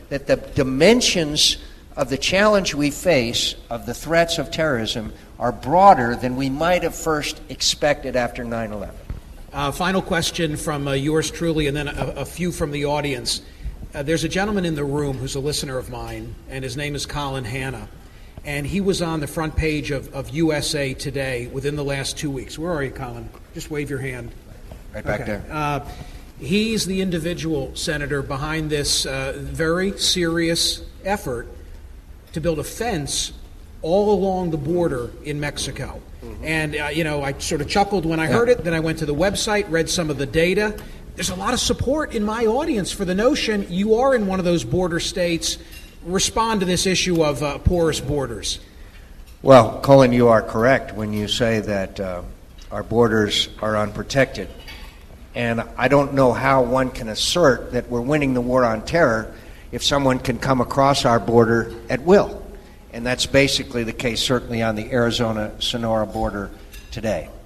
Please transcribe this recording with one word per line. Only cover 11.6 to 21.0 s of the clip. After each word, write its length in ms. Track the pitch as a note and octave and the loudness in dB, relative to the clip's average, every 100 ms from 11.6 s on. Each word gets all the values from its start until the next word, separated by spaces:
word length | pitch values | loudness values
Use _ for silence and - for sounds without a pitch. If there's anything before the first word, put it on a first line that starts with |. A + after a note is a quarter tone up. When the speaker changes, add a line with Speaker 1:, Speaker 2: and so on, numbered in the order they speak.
| C#3+ | 0
Speaker 2:
and 80 | D3 | -2
then 100 | C#3+ | -4
a, 280 | C#3+ C3+ C#3 | -4 -6 -6
a 80 | |
few 260 | C3+ - F3 | -8 -4 -4
from 220 | - D#3 | -2 -4
the 140 | D3 C#3+ | -2 0
audience. 540 | D3 C#3+ B2 A#2 - - - - - - | 0 -2 -4 -4 -6 -8 -12 -10 -10 -10
Uh, 80 | D3+ | -6
there's 220 | C#3 E3 | -2 -2
a 40 | D#3 | 0
gentleman 360 | F3+ G#3 G3+ | -2 0 0
in 100 | E3+ | 0
the 100 | D3+ | -2
room 340 | C#3+ D3 C#3+ B2+ | -2 -2 -2 -4
who's 180 | C3+ C#3 | -6 -4
a 40 | |
listener 380 | C#3+ C#3 D3 B2+ | -4 -4 -4 -6
of 120 | A#2+ | -6
mine, 440 | A#2+ A#2 A2+ A#2 G#2+ - | -8 -8 -10 -10 -14 -12
and 160 | C3 | -8
his 120 | C3 B2+ | -8 -6
name 200 | D3 C#3+ | -4 -6
is 100 | - | -6
Colin 380 | D3 C#3 C3+ | -4 -4 -4
Hanna. 440 | A2+ C3 C3+ A2+ G#2 - - - - - | -6 -6 -6 -8 -12 -16 -20 -20 -20 -14
And 220 | D3 C#3+ C#3 | -8 -6 -2
he 140 | F3+ | 0
was 200 | G3 E3 | 0 0
on 200 | E3+ D#3+ | 0 -2
the 60 | C#3 | -4
front 300 | E3+ D#3 D#3 | -4 -4 0
page 340 | D#3 D3+ C#3 | 0 0 -2
of, 220 | C3+ - | -6 -6
of 160 | C#3 A#2 | -10 -6
U 220 | D3 D#3+ | 0 2
S 220 | D3 - | 2 0
A 180 | D3+ C3+ | -2 -2
Today 540 | B2+ | -4